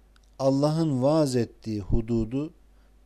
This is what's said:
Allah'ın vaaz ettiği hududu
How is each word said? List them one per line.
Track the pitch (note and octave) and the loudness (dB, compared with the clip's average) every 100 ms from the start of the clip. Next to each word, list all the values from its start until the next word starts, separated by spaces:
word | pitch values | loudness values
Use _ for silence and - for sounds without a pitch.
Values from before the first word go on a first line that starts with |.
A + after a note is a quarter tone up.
| _ _ _ - | _ _ _ -4
Allah'ın | C3+ C3+ D3 D#3 D#3+ C3 | 0 2 2 0 0 0
vaaz | C3 D#3+ D3 B2 | 2 2 2 0
ettiği | A#2 - - G#2+ | -2 -6 -8 -8
hududu | G2 A#2+ A2+ A#2 A2 C3+ D3+ - _ _ _ _ | 0 -2 0 -2 -2 -4 -8 -12 _ _ _ _